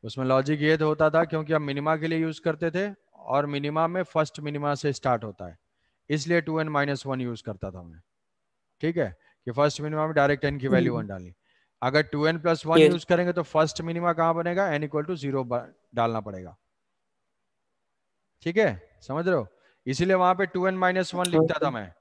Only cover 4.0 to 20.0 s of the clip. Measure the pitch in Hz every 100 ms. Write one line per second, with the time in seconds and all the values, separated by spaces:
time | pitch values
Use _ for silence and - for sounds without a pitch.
4 | 175 214 156 - 147 147 147 143 151 135
5 | 135 120 107 98 90 85 _ _ _ _
6 | _ 147 147 170 160 160 156 151 143 139
7 | 135 131 123 113 - 98 98 90 85 82
8 | _ _ _ _ _ _ _ _ 156 170
9 | 120 87 _ _ - 120 147 143 151 156
10 | 156 156 143 143 143 139 131 127 175 117
11 | 104 95 90 - _ _ _ _ 123 143
12 | 151 147 151 165 165 165 156 160 156 175
13 | - 175 175 175 156 156 156 - 165 170
14 | 175 165 165 165 170 175 196 147 151 151
15 | 151 175 139 135 123 123 120 _ _ 117
16 | 113 113 104 95 90 90 _ _ _ _
17 | _ _ _ _ _ _ _ _ _ _
18 | _ _ _ _ 165 180 208 95 - _
19 | - 139 175 170 107 _ _ _ - 135